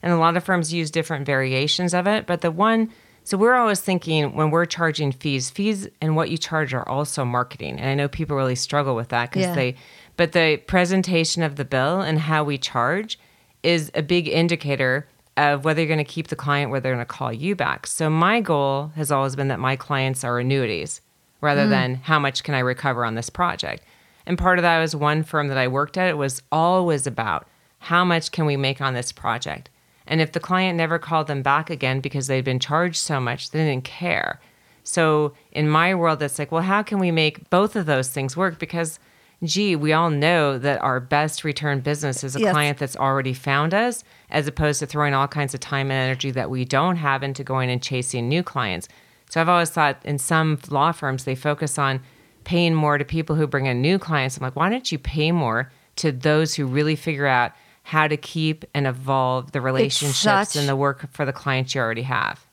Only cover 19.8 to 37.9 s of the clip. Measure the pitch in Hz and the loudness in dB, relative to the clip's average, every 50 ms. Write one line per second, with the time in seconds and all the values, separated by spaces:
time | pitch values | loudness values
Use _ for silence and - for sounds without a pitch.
19.8 | - - 147 135 131 131 131 131 - 120 120 120 123 127 139 139 127 110 101 82 | -4 -4 -2 -2 0 -2 -2 -4 -4 -4 -2 0 0 2 2 2 0 0 -2 -4
20.8 | 73 - - - _ _ _ _ _ _ _ _ - 151 143 143 143 - 139 131 | -4 -6 -10 -12 _ _ _ _ _ _ _ _ 0 0 2 4 4 4 4 2
21.8 | 127 127 127 131 131 - 156 151 143 139 135 - - - 147 131 127 127 127 127 | 2 0 -2 -4 0 0 2 2 2 0 -2 -4 -4 -2 -2 0 0 0 -2 0
22.8 | - 143 127 120 120 113 110 113 120 - _ - 180 175 - - - - - - | -2 -2 0 0 -2 -2 -2 -4 -8 -8 _ -2 -2 -2 -2 -4 -6 -8 -8 -10
23.8 | _ _ _ _ _ _ _ _ _ - 180 175 180 185 185 180 175 175 170 165 | _ _ _ _ _ _ _ _ _ -4 -2 2 4 4 4 4 4 4 4 4
24.8 | 160 156 151 151 147 147 151 156 156 - - 156 147 143 135 135 127 127 127 135 | 2 0 0 0 0 2 2 2 0 0 -2 -2 -2 0 0 2 0 2 2 0
25.8 | 147 147 - 185 185 185 160 151 143 139 131 - _ _ - 156 160 175 185 185 | -2 -2 0 0 0 0 0 0 -2 -4 -4 -6 _ _ 0 2 4 4 4 4
26.8 | 180 170 160 143 127 143 113 - 113 107 85 71 - _ _ _ _ _ _ _ | 4 2 2 0 0 -4 -4 -2 -2 0 -2 -2 -4 _ _ _ _ _ _ _
27.8 | - - 170 175 180 180 170 165 160 - - - 160 151 143 139 139 135 135 131 | -4 2 2 4 4 4 2 2 0 -2 -4 -2 0 0 0 0 0 -2 -2 -2
28.8 | 139 135 127 120 123 - - - - - 113 110 - - 73 - 135 - _ _ | -2 -2 -2 -2 -4 -6 -10 -6 -4 -4 -2 -2 -4 -8 -8 -10 -12 -18 _ _
29.8 | _ _ _ _ _ - 151 160 160 156 - 170 - - 185 185 185 185 175 170 | _ _ _ _ _ -2 0 0 0 0 -2 -6 -4 0 0 0 2 0 0 0
30.8 | 165 160 165 165 - 151 165 160 156 147 147 139 131 139 139 151 156 - 160 135 | 0 0 0 -2 -2 0 0 0 0 0 -4 -2 2 2 2 2 0 -2 -6 -2
31.8 | 135 127 131 135 135 139 - 143 131 135 135 131 127 135 127 127 123 - 143 160 | -2 0 0 0 -4 -4 -6 -4 -2 0 0 0 0 0 -2 -2 -2 0 0 0
32.8 | 175 180 160 - - - 156 135 127 120 120 127 - - - 156 160 151 139 127 | 0 0 -2 -4 -4 -2 -2 -2 -2 -2 -4 -6 -8 -6 -2 0 0 0 0 -2
33.8 | 131 - - - 175 175 165 - - 50 50 - _ _ _ _ _ _ _ _ | -4 -8 -10 -8 -4 -2 -2 -2 -2 -4 -6 -10 _ _ _ _ _ _ _ _
34.8 | _ - - 180 165 156 156 151 151 147 135 _ _ _ - - 151 151 151 156 | _ -4 0 2 2 4 4 2 2 0 -4 _ _ _ -2 0 2 4 4 4
35.8 | 170 180 190 180 170 165 160 147 151 143 - - 147 139 165 165 170 185 196 208 | 4 4 2 2 2 2 2 0 -2 -4 -4 -6 -6 -2 -2 -2 0 2 0 0
36.8 | 214 - 214 196 185 175 165 160 156 156 151 - - _ - 180 202 208 - 226 | 0 0 -2 0 0 2 2 4 2 2 0 -2 -4 _ 2 4 4 2 0 -2
37.8 | 175 151 | 0 2